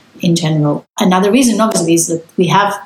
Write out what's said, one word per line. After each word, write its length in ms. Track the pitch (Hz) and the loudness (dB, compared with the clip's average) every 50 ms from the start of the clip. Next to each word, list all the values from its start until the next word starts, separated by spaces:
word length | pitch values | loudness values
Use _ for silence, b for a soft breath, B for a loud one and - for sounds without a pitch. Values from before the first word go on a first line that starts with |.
| _ _ _ - | _ _ _ -4
in 160 | - 175 170 | -2 -2 0
general. 480 | 170 - 156 160 151 147 147 143 - - _ _ - | 0 0 -2 0 0 0 0 -2 -4 -8 _ _ -2
Another 320 | 214 185 185 185 196 202 | 0 2 2 2 2 2
reason, 300 | 214 269 262 240 208 196 | 2 2 2 2 2 0
obviously, 320 | 226 220 - 170 170 165 170 | 0 0 0 -2 0 0 0
is 140 | 165 - | 0 0
that 180 | - 165 160 - _ _ | -2 -4 -6 -8 _ _
we 120 | - 180 | -2 0
have 300 | 160 180 196 202 202 - - - | 2 2 0 0 0 -4 -6 -6